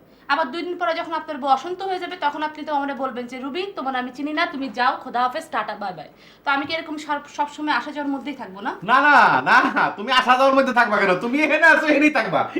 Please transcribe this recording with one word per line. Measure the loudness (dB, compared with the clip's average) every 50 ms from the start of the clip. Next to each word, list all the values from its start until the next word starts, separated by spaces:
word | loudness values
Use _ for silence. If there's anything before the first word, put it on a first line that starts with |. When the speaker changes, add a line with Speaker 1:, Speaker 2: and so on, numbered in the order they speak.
| _ _ _ _ _
Speaker 1:
আবার | -2 -2 0 -2 -4
দুই | -4 -8
দিন | -8 -8 -6
পরে | -4 -4 -4 -4
যখন | -4 -6 -6 -6
আপনার | -8 -6 -8 -10
বউ | -4 0 0
অশান্ত | 0 0 0 -8 -8 -6
হয়ে | -4 -6 -4 -6
যাবে, | -6 -8 -8
তখন | -4 -4 -4 -4 -4 -6
আপনি | -8 -8 -8 -8
তো | -4 -4
আমরা | -4 -4 -4 -6
বলবেন | -6 -6 -6 -6 -8 -10
যে, | -10 -10 -10
"রুবি, | -10 -8 -6 -6 -8 -8 -8
তোমার | -8 -6 -4 -4
আমি | -4 -6 -6
চিনি | -8 -8 -8 -6 -2
না, | -2 -4
তুমি | -4 -4 -8 -8 -8
যাও, | -2 0 0 0 0 -2 -8
খোদা | -6 -2 -2
হাফেজ, | -2 -2 -2 -6 -8 -6
টাটা, | -6 -6 -4 -6 -8
বাই | -8 -8 -10 -10
বাই।" | -10 -16 -18 -20 _ -20 -20 -18 _ -2
তো | -2
আমি | -2 -2 -2
কি | -4 -6
এরকম | -6 -6 -8 -10
সব, | -10 -6 -6 -6 -6 -6
সব | -8 -4 -4 -4 -4
সময় | -4 -8 -4 -2 -2
আসা | -2 -2 -6
যাওয়ার | -8 -6 -4 -4 -4
মধ্যেই | -4 -6 -10 -10
থাকবো | -10 -12 -14 -12 -10
না? | -8 -8 -8 -6 0
Speaker 2:
না, | 2 4 6
না, | 6 8 8 8 8 6 4 4
না, | 4 4 4 4 4 4 2
না, | 2 0 0
তুমি | -2 -4 -4 0
আসা | 2 2 4 4
যাওয়ার | 4 6 6 6 6
মধ্যে | 4 2 2 4
থাকবা | 2 2 4 2
কেন? | 2 4 2 2
তুমি | 2 0 -2 0 0
এখানে | 2 2 4 6 6
আছো, | 6 6 6 4
এখানেই | 2 4 4 4 4
থাকবা, | 4 2 0 0 0 0 -2 -2 -4